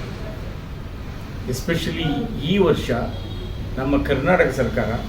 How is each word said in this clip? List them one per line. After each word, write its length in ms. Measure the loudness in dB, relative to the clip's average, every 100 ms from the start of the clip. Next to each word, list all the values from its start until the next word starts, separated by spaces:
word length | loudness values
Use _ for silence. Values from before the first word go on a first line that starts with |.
| -8 -8 -8 -8 -8 -8 -8 -8 -8 -8 -8 -8 -8 -8 -4
Especially 580 | -4 -2 -2 -2 -2 0 0 -2 -2
ಈ 160 | 2 4
ವರ್ಷ 320 | 6 4 2 0 -2 -4 -6 -6 -6 -6 -4 -2
ನಮ್ಮ 240 | 2 2
ಕರ್ನಾಟಕ 460 | 2 2 6 6 6 4
ಸರ್ಕಾರ 340 | 2 2 0 0